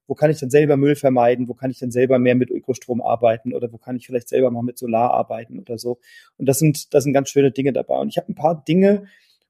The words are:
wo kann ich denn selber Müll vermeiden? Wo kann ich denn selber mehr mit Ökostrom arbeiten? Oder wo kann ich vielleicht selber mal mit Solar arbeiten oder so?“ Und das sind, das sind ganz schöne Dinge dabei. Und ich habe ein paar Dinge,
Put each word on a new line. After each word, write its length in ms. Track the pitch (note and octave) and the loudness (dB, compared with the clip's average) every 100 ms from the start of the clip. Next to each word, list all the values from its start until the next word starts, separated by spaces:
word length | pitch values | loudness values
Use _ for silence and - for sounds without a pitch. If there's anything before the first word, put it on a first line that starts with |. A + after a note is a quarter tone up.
| - | -12
wo 100 | C3+ | -2
kann 160 | D3+ | 0
ich 80 | D3+ | 0
denn 100 | B2+ | 2
selber 260 | D3 D3+ C#3 | 2 4 2
Müll 220 | C#3+ D3 | 2 2
vermeiden? 500 | C#3+ B2+ A#2 B2 B2 | 2 4 2 2 -2
Wo 60 | |
kann 180 | A#2+ C3 | -6 -8
ich 80 | B2+ | -8
denn 120 | B2+ | -6
selber 280 | A#2+ B2+ C3 | 0 2 4
mehr 160 | B2 B2 | 4 2
mit 140 | B2 | 0
Ökostrom 520 | - - B2 - A#2+ | -4 -6 -8 -4 -4
arbeiten? 520 | A2+ A#2 A#2 A2+ B2 | -2 0 2 0 -4
Oder 180 | B2 A#2+ | -8 -8
wo 60 | A2+ | -12
kann 180 | - B2+ | -12 -12
ich 100 | - | -6
vielleicht 220 | B2+ - | -8 -2
selber 240 | B2+ B2+ | 0 0
mal 120 | A#2 | 0
mit 140 | A#2+ - | -6 -6
Solar 340 | A#2+ A2+ A#2+ | -4 0 2
arbeiten 460 | A#2+ A#2 A2+ A#2 - | 0 -2 -8 -12 -16
oder 200 | - A2+ | -12 -10
so?“ 220 | A#2+ B2 _ - _ - | -8 -10 _ -20 _ -6
Und 100 | C3+ | -2
das 140 | C3+ | 2
sind, 340 | D#3 D3 - | 2 0 0
das 120 | D3 C#3 | 0 2
sind 80 | |
ganz 160 | C3+ C#3 | -2 0
schöne 220 | C#3+ C#3 | 2 2
Dinge 180 | C#3 C3+ | 2 -2
dabei. 280 | B2 B2 - | -2 -4 -4
Und 100 | C#3+ | -4
ich 80 | - | -6
habe 120 | - | -8
ein 60 | - | -2
paar 300 | D3+ D#3+ - | -2 -2 0
Dinge, 400 | F3 G3 G3+ - _ _ _ | 2 4 2 -2 _ _ _